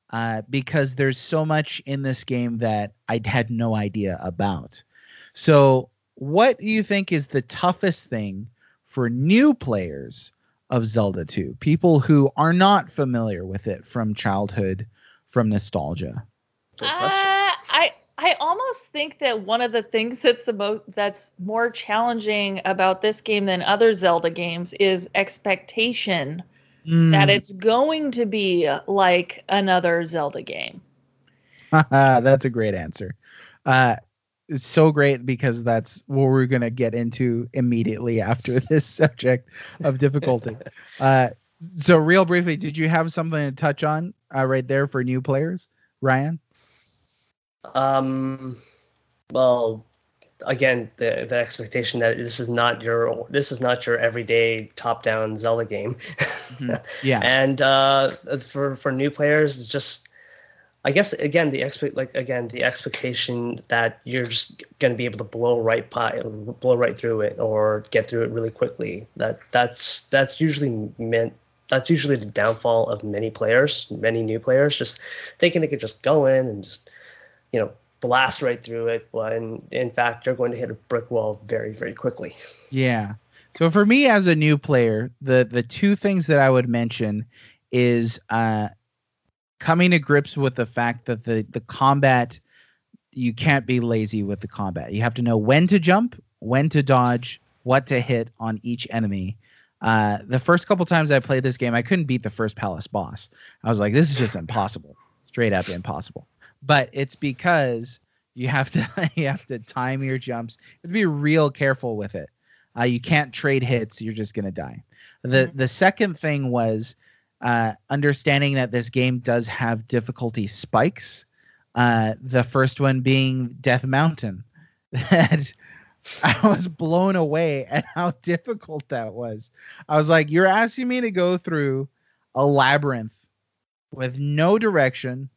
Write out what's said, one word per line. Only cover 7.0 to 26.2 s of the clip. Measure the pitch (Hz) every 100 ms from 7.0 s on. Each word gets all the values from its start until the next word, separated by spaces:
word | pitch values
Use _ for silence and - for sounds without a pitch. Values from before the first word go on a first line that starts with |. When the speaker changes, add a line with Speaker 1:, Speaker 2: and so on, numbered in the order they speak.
| 190
Speaker 1:
is | 160 139
the | 139
toughest | - - 180 180 190 - -
thing | 117 101 95 110 _ _ _ _
for | 135 117
new | 123 151 220 294
players | 247 131 104 87 69 60 - - _ _ _ -
of | 123 113
Zelda | 110 101 90
two, | 80 104 64 65
people | - 165 175 151
who | 143 147 139 -
are | 156
not | 180 196 196 -
familiar | - 135 120 110 90 92
with | 98 117
it | - -
from | 120 110
childhood, | 104 104 98 101 98 95 92 110 _ _ _ _
from | 123 110
nostalgia? | 101 - 95 71 82 71 58 - _ _ _ _ -
Speaker 2:
Good | 269
question. | 339 381 392
Speaker 3:
Uh, | 392 392 392 - -
I, | 285 339 - _ -
I | 339 294
almost | 311 392 523 - -
think | 294 302 -
that | 277 220
one | 190 233
of | 240
the | 226
things | 220 226 226 247
that's | 262 240
the | -
mo-, | 202 202 214 -
that's | 208 202 202 - -
more | 185 226 233
challenging | 233 - 214 240 233 208 208 196 190
about | 190 185 190 185
this | 214 214
game | - 208 196
than | 180
other | - 208 226
Zelda | 196 180 170 170
games | 170 170 170 175
is | - 196 180 180
expectation | 196 196 - 202 185 - 226 233 226 202 170